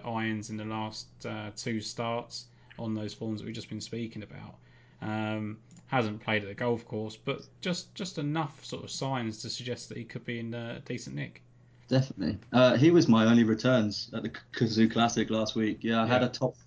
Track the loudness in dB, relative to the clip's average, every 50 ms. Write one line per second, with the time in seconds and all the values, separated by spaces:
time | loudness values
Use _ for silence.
0 | -6 -6 -4 -4 -2 -2 -4 -4 -6 -8 -8 -8 -8 -6 -6 -6 -6 -6 -8 -10
1 | -14 -16 -16 -14 -10 -10 -8 -8 -8 -10 -10 -8 -6 -4 -4 -4 -4 -6 -6 -4
2 | -4 -2 -2 -4 -6 -8 -12 -16 -16 -18 _ -20 -20 -20 -14 -8 -6 -4 -4 -4
3 | -4 -6 -8 -8 -6 -6 -6 -6 -6 -8 -10 -10 -10 -10 -10 -10 -10 -8 -8 -8
4 | -8 -8 -8 -10 -12 -14 -14 -16 -16 -16 -18 -20 -20 -20 -20 -20 -20 _ _ -12
5 | -8 -4 -4 -2 -2 -2 -2 -4 -4 -6 -8 -10 -14 -20 -20 -20 -8 -2 0 0
6 | 0 0 -2 -6 -2 0 0 0 0 -2 -6 -4 -2 0 0 -2 -4 -6 -6 -6
7 | -6 -6 -8 -8 -6 -6 -6 -6 -8 -16 -14 -8 -4 -4 -4 -4 -6 -10 -12 -10
8 | -10 -8 -6 -4 -4 -2 -2 -2 -2 -4 -6 -12 -14 -10 -10 -10 -10 -10 -8 -6
9 | -4 -2 -2 -2 -2 -4 -6 -6 -8 -8 -8 -8 -6 -6 -6 -8 -8 -10 -10 -10
10 | -10 -10 -10 -10 -8 -8 -6 -6 -6 -6 -6 -8 -8 -8 -10 -10 -8 -8 -8 -8
11 | -8 -8 -8 -8 -8 -8 -12 -16 -20 -20 _ _ -20 _ _ -16 -2 2 4 4
12 | 4 2 -2 -4 -2 -2 -2 -4 -4 2 6 8 8 8 8 8 8 8 8 8
13 | 8 8 8 8 8 8 8 6 6 6 4 2 2 4 4 4 4 2 0 -4
14 | -8 -8 -8 -6 -6 -6 -8 -10 -14 _ -2 0 0 2 4 4 4 4 6 4
15 | 2 2 2 0 0 0 0 0 0 0 0 0 0 0 0 -2 -2 0 2 2
16 | 2 4 4 4 2 2 0 -2 -4 -4 -4 -6 -16